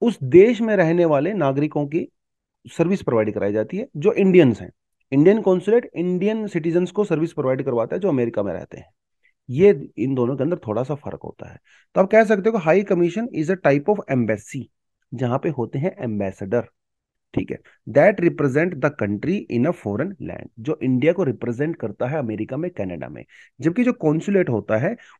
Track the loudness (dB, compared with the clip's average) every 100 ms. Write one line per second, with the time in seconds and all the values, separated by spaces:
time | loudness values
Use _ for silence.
0 | -2 0 6 8 8 4 0 2 2 4
1 | 2 2 0 0 0 0 -2 -2 -2 -4
2 | -6 _ _ _ _ _ -12 -2 0 0
3 | 0 0 0 -2 -2 -2 -2 -6 -8 -2
4 | 0 2 4 6 6 2 -6 _ _ _
5 | -2 4 4 4 2 0 2 0 0 -6
6 | -4 -2 -2 -2 -4 -4 0 0 0 -2
7 | -2 0 -2 -2 -2 -2 -2 -2 -2 -2
8 | 0 0 0 -2 -4 -6 -10 -18 -20 _
9 | _ _ _ _ -8 4 4 4 -2 -6
10 | -2 0 0 0 -2 -4 -4 -4 -4 -6
11 | -10 -12 -14 -16 -18 -20 _ _ _ 0
12 | 4 4 4 2 0 0 2 2 2 0
13 | 0 -2 -6 -4 -2 0 2 2 0 -4
14 | -2 -2 0 -2 -6 -12 -12 _ _ _
15 | -14 -6 -2 -2 -2 -4 -6 -4 -6 -6
16 | -6 -4 -6 -6 -4 -4 -4 _ _ _
17 | _ _ _ -6 -6 -10 _ _ 0 4
18 | 4 4 -2 0 -2 0 -2 -2 -4 -2
19 | -4 -4 -4 -4 -4 -2 -2 -2 -6 -6
20 | -6 -8 -12 -14 -16 -12 -8 -4 0 2
21 | 2 0 -2 -2 -6 -4 -4 -4 -8 -6
22 | -6 -4 -6 -6 -6 -6 -8 -8 -8 -8
23 | -12 -14 -20 -20 -20 -4 -4 0 -2 0
24 | 0 0 0 0 2 -2 0 0 0 -6
25 | -14